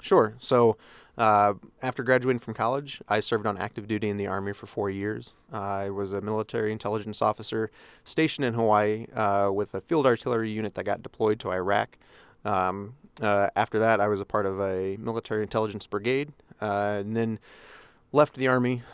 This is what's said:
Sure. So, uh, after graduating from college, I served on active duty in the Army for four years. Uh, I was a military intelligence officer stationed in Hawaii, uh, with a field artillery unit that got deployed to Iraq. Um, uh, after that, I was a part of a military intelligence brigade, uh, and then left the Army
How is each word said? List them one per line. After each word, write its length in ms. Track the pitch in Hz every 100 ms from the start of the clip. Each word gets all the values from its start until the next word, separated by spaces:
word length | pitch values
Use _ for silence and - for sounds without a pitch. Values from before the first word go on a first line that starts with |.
Sure. 320 | - 185 110 113
So, 360 | - 127 117 107 - - - -
uh, 340 | 113 104 101 98 - _
after 180 | 127 120
graduating 380 | 123 127 123 123
from 160 | - 110
college, 440 | 113 135 143 - -
I 120 | 104
served 260 | - 113 104
on 140 | 98
active 280 | 98 - 104
duty 220 | 107 104
in 80 | 101
the 80 | 101
Army 280 | 98 98
for 120 | 101 101
four 240 | - 101
years. 460 | 98 101 113 117 - _
Uh, 40 | 113
I 320 | 98 98 98
was 220 | 98 101
a 60 | 98
military 520 | 101 107 107 117 107
intelligence 500 | 110 104 107 107 104
officer 480 | 110 107 110 110 110 - - - -
stationed 380 | - 156 -
in 120 | 131 117
Hawaii, 500 | 113 104 104 107 117 117
uh, 360 | 110 101 101
with 220 | 98 104 -
a 60 |
field 260 | - 160 135
artillery 420 | 117 - 120 110
unit 240 | 107 107
that 100 | 95
got 200 | 92 95
deployed 360 | - - 110 -
to 100 | -
Iraq. 480 | 92 92 104 110 - _ - - _
Um, 520 | 107 95 92 98 101 127 - -
uh, 280 | 107 101 101 -
after 220 | 104 107
that, 240 | 113 110
I 60 | 104
was 120 | 101
a 60 | 101
part 220 | 107 98
of 120 | 95
a 380 | 98 95 95 98
military 460 | 113 113 - 110
intelligence 420 | 104 117 110 104 -
brigade, 480 | 104 107 131 147 - _ -
uh, 380 | 107 101 101 104
and 140 | 101 113
then 220 | 113 110 - - - - - _ _
left 220 | 139 123
the 140 | - 131
Army 340 | 127 123 123 120